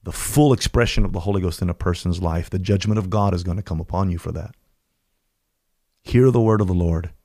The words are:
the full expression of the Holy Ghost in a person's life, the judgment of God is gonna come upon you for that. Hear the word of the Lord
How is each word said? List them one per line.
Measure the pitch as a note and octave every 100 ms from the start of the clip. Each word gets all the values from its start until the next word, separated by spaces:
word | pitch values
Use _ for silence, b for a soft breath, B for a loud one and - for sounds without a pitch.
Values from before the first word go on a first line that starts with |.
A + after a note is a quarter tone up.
the | -
full | - - D3 D3
expression | B2 - A#2+ A#2 - G2+
of |
the | F#2+
Holy | G2+ G2
Ghost | F2+ -
in | F2+
a | E2+
person's | F2+ E2+ F2+ E2+
life, | F2 E2 E2
the | F#2
judgment | F2+ G2+ G2+ G#2+
of | F#2+
God | G#2 G2+ F2+
is |
gonna | F2+ F2+
come | - E2
upon | E2+ F2+ F#2+
you | E2+
for | D#2+
that. | D#2+ E2 - _ _ _ _ _ _ _ _ _ _ _ _ _ _
Hear | - B2 C3
the | B2
word | A2 G#2+
of | F#2+
the |
Lord | F2+ E2+ E2 E2 -